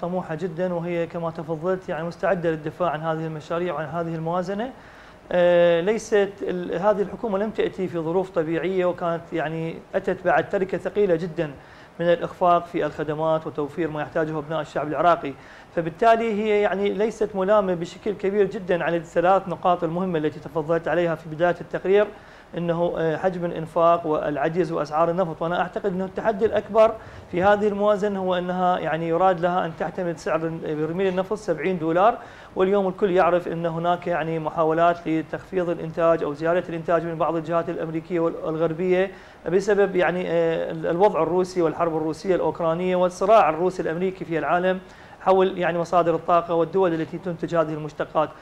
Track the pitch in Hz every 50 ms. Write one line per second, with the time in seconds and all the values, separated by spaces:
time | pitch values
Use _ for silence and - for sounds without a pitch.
0 | 180 170 180 185 175 - 160 156 185 185 160 165 185 185 175 170 165 175 175 170
1 | 170 - - 170 170 165 160 170 156 151 165 151 160 185 190 185 185 - 170 151
2 | 165 175 165 - 190 170 190 175 165 170 160 156 151 160 151 - 180 165 143 151
3 | 160 165 160 160 160 160 160 151 151 - 170 170 175 175 147 147 156 135 156 170
4 | 170 165 165 160 160 165 175 185 180 180 202 202 233 262 - - - - - -
5 | - - - - - - - 180 175 175 175 175 175 175 170 170 170 202 226 208
6 | - - 226 202 202 196 202 - - - 180 180 175 180 - 170 185 214 208 185
7 | 202 185 - - - 226 190 190 214 220 - - 190 175 - - 185 170 - 170
8 | 156 160 170 190 180 185 - 180 156 156 165 160 147 180 190 185 180 180 175 180
9 | 180 170 170 165 165 - - 160 143 156 160 165 160 165 - - - - - 190
10 | 190 196 180 185 - 175 160 160 160 - - 196 185 185 - 170 175 185 - 208
11 | 208 190 165 156 185 175 151 170 160 147 135 - - - - - - - - -
12 | 170 175 170 165 165 160 - - 185 175 175 170 170 - - 165 147 151 - -
13 | 156 151 151 151 160 160 160 156 160 160 127 - 147 135 143 180 165 151 151 151
14 | 143 139 - 175 160 156 156 156 143 147 165 156 147 - - 160 143 151 147 135
15 | 160 175 165 - - 143 131 - - - - - - - - 175 160 165 160 -
16 | 233 226 226 220 233 226 208 202 220 214 208 208 208 - 175 196 202 202 196 190
17 | 214 233 220 - 214 202 - 190 185 190 214 214 196 185 180 165 170 160 - -
18 | - 226 190 - - 190 196 208 196 190 190 220 180 180 185 170 151 160 170 175
19 | 156 - - 175 165 180 196 190 190 185 165 156 - 185 180 175 170 160 165 175
20 | 190 185 170 156 151 151 143 135 - - - 165 147 151 170 165 165 156 151 175
21 | 175 170 160 156 - 160 156 147 175 175 170 175 170 - - 156 - 180 196 208
22 | 208 208 - - - - - - - - - 170 175 170 165 170 175 175 - -
23 | 160 165 156 143 - 190 185 180 170 170 - - 160 160 - 175 165 170 170 170
24 | 170 156 151 151 - 151 147 135 143 165 160 185 170 156 165 165 151 147 151 156
25 | 170 170 170 180 190 165 156 - 170 165 175 185 175 175 - 220 - 202 175 185
26 | 190 190 - 202 175 220 220 190 226 208 208 214 208 - 202 226 220 226 226 -
27 | - - - - - - - 170 180 202 208 202 208 214 196 202 208 208 208 190
28 | 202 208 202 196 190 185 180 180 180 180 180 185 185 180 180 - 156 151 156 160
29 | 165 165 160 170 185 190 185 165 170 175 180 185 180 165 160 - 196 175 - 196
30 | 180 170 165 160 - 202 156 160 160 165 165 160 143 160 156 147 156 160 170 185
31 | 196 190 180 185 185 185 220 202 - - 160 156 147 185 185 170 156 165 160 175
32 | 196 233 240 - - - - - - - - - 190 190 202 202 196 185 180 -
33 | 214 196 175 180 165 170 175 175 175 - 170 165 170 170 160 165 170 175 175 170
34 | - 180 175 151 156 165 165 160 156 151 - 170 160 156 160 165 170 175 165 170
35 | - 160 160 160 151 - - 143 - - 185 185 175 170 170 165 165 160 156 180
36 | 165 165 165 160 - 147 147 139 160 165 175 180 175 170 165 165 160 175 170 165
37 | 160 170 165 156 170 151 165 165 156 156 170 170 165 175 170 175 165 160 160 165
38 | 160 - 185 165 165 165 - - - 160 160 156 165 160 160 160 185 185 180 180
39 | 190 196 190 - - - - - - 170 165 202 190 214 208 196 202 180 180 180
40 | 170 156 175 180 180 175 165 170 165 165 160 175 175 180 170 160 160 175 165 170
41 | 202 208 180 151 165 160 175 185 185 180 - 185 170 156 147 - 170 170 156 160
42 | 156 160 151 156 - 190 175 160 170 156 151 - 170 160 165 175 185 185 180 180
43 | 180 180 180 - 196 190 226 214 165 151 156 156 180 185 180 - 165 170 160 170
44 | 185 185 185 - 165 160 165 156 147 143 170 175 180 185 185 185 - - - -
45 | - - - - - 190 190 190 185 190 196 180 175 160 170 170 165 - 185 175
46 | 165 170 160 160 165 - 175 170 170 - 170 165 165 156 160 190 190 175 165 160
47 | 160 156 180 165 - 190 170 - - 156 170 170 160 156 156 151 156 147 - -
48 | 160 - - 160 151 - - -